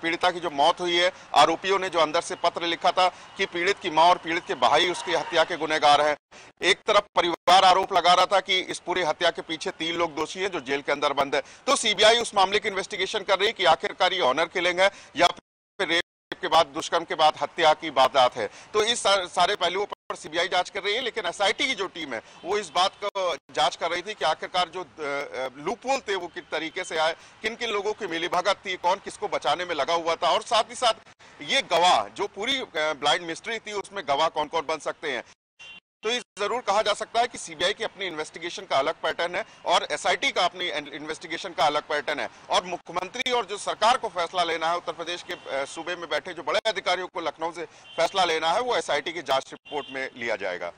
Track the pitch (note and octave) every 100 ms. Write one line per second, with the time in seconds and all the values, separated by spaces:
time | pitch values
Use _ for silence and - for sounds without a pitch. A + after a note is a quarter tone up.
0 | E3 E3 F3+ F3 E3 C#3+ D#3 F3 F3 E3+
1 | F3+ - - - D#3 E3 F#3+ F#3+ F#3 E3
2 | D3+ E3 - F3+ E3+ F#3 E3+ E3 F#3 F3
3 | F#3 - - - G3 F3 F3 G3+ F3+ D#3
4 | E3+ F3 E3 E3+ F3 D#3+ A#2 D3+ F3+ E3+
5 | F#3+ E3 D3+ E3 D#3+ E3 D#3 D#3 D3 C#3+
6 | D3+ D3 _ - - _ F3 G3 - G#3
7 | - - E3+ E3 - F#3 F#3+ F3+ F#3+ F#3
8 | E3+ F3+ F3+ G3 F#3 F#3 - F#3 - F3+
9 | D#3+ D3+ E3+ E3 E3+ D#3+ F#3+ - E3 E3+
10 | E3+ D3 D#3 F#3 G3 E3+ B2 C#3+ C#3+ D3
11 | D3 C#3 C#3 C#3+ - - - C#4 A3+ G3
12 | G#3+ A#3 A3+ G#3 F#3+ G#3 A3 F#3+ F#3+ G3
13 | F#3+ G#3+ F#3+ F#3 G#3 G#3 F#3+ - G3+ E3+
14 | F#3 F#3 B2+ C3+ E3+ F#3+ F3 F3+ G3 -
15 | - C#3 F3 - _ _ _ - F3 E3+
16 | - _ _ - E3+ D#3+ D#3 D3 - F3
17 | E3 E3 D#3 - D3 - D#3 D3+ D#3+ C3+
18 | C3 C#3 B2 B2+ G#2 - - G#3+ G#3+ A#3+
19 | G3+ G3 F3+ - F3 G3+ F3 F#3 G#3 -
20 | _ F#3 E3+ D#3+ F#3 F#3 F3 G3+ G3 G#3+
21 | B3 A3 F3 E3+ G3+ A3+ C#4 G#3+ F#3 F3
22 | D3 A2+ - - D#3+ G#3 F3+ - - -
23 | D4+ D4 C#4 - - C#3+ D#3+ - F3 F3
24 | F#3 G#3+ E3 D#3+ F#3+ F3+ F3 F3+ E3 -
25 | C#3+ C#3+ C#3+ A#2+ C3 C3 D3+ A#3 B3 C4+
26 | - F#3+ F3 F3+ D3 D#3+ D#3+ F#3 F3+ E3+
27 | D#3+ D#3+ - - A3 A#3 A#3 G#3 G3 G#3+
28 | G3 E3 E3+ F3 F#3+ F#3+ G3+ F3+ F3 G3
29 | G3 - G3+ D3+ D#3+ D#3 F3+ D#3 C3+ E3+
30 | E3 E3 E3+ F#3+ - A3 A3+ A#3+ A#3+ A3
31 | - - - - D3 C4 F3 E3 F3+ C3+
32 | G2+ A2+ G3+ - A#3 C4+ G#3+ D#3+ D#3 D3
33 | C#3+ F3 E3+ D#3+ G#3 A3+ G#3+ G#3 - G3+
34 | C#3+ C#3 E3 D#3 D3 E3 D3 D#3 D#3+ D3
35 | D3+ B2 - - _ _ - - _ _
36 | G#3+ B3 - - G3+ A#3 - G3+ G#3 G#3
37 | G#3+ A3+ A#3+ B3 - D3+ F3 G#3+ G#3+ -
38 | F#3+ D#3 D3+ F3+ E3+ G#3 F#3+ D#3 D3 E3
39 | E3 D3+ F3 F3+ A3+ - - F3+ G3+ D3+
40 | G3 E3+ C#4 A#3 F3+ F#3 F3 D3+ D3 D3+
41 | D3+ D#3 F3 E3 F#3+ E3+ D#3 D3 - D3+
42 | C#3 C#3+ G#2 - - F#3 F3+ F3 - F3
43 | F#3 B3 B3+ A#3+ F#3 G3+ F#3 D#3 G#3+ B3+
44 | A3 F3+ E3 F#3 E3+ D#3+ D#3+ F3 F3 D#3+
45 | E3 E3+ - E3+ - C3+ C#3 - D#3+ F3+
46 | E3 D3+ - E3+ D3 F#3+ A3+ F#3+ G3 F3+
47 | F3+ F#3 D#3+ - E3 E3 D#3 - - -
48 | E3+ G3 F3 D#3+ D#3+ F#3+ B3 G3+ D#3+ D3
49 | D#3 E3 C#3 C3+ - D3 - D3 C3 C3+
50 | C3 C3 A#2 G#2 F#2+ F2+ F2